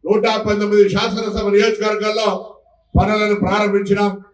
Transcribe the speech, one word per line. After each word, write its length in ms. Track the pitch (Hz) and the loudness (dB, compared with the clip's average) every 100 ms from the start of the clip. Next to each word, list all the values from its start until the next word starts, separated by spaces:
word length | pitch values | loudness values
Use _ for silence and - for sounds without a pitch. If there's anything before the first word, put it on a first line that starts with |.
| 160 | 0
నూట 200 | 208 233 220 214 | 0 2 -2 -2
పంతొమ్మిది 380 | 202 208 208 196 | -2 2 4 4
శాసనసభ 540 | 190 226 220 220 196 202 202 | 2 -2 -4 -6 -4 0 2
నియోజకవర్గాల్లో 720 | 220 202 214 208 208 214 214 185 - - _ _ _ - | 2 0 -2 -2 -2 -2 -2 -4 -10 -20 _ _ _ 0
పనులను 380 | 196 214 208 208 | 2 0 0 0
ప్రారంభించినాం. 680 | 190 208 208 202 196 202 202 190 - | 0 0 0 0 0 0 0 -2 -14